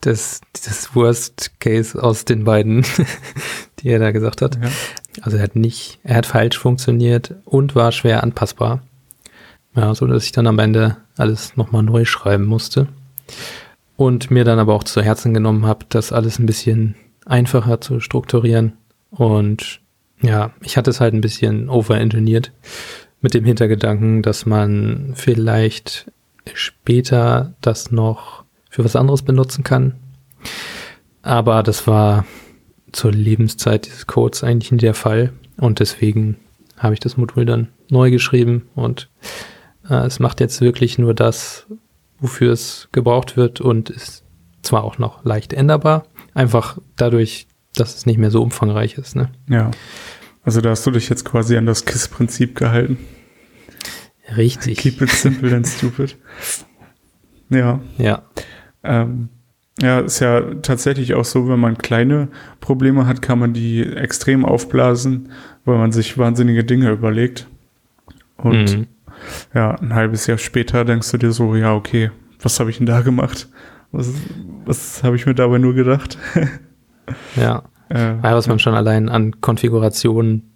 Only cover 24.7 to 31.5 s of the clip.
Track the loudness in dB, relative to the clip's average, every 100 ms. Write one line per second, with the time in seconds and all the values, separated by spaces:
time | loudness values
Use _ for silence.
24.7 | 0 0 -4 -6 -4 0 0 2 2 0
25.7 | -2 -12 -14 -16 _ _ _ -18 -10 -10
26.7 | _ 0 0 2 2 4 2 -2 -4 -2
27.7 | -2 -2 0 0 -2 -8 -20 -20 _ _
28.7 | -2 0 2 2 2 2 0 0 -2 -2
29.7 | 0 0 -2 -16 -20 _ _ -16 -14 -14
30.7 | -16 -18 -20 _ _ 0 2 4